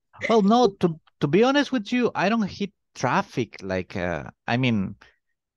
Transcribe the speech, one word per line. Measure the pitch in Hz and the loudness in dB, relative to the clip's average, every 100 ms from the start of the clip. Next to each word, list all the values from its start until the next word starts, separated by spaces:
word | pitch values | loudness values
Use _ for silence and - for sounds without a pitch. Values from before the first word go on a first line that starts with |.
| _ - - | _ -8 0
Well, | 226 | 2
no, | 196 240 247 - | 4 4 2 2
to, | 175 160 _ - | -2 -2 _ -6
to | 147 | 0
be | 175 | 4
honest | 247 285 254 | 4 2 0
with | 254 202 | -4 -2
you, | 247 240 - | -2 -2 0
I | 180 | 0
don't | 233 190 | 0 -2
hit | - 202 _ _ - | -6 -10 _ _ -4
traffic. | 127 160 - - 110 - | 0 0 -2 -4 -6 -6
Like, | 98 92 90 101 | -6 -4 -4 -4
uh, | 90 80 60 - - | -4 -4 -8 -12 -4
I | 120 | 0
mean, | 131 110 92 104 _ _ _ _ _ | 0 0 -2 -8 _ _ _ _ _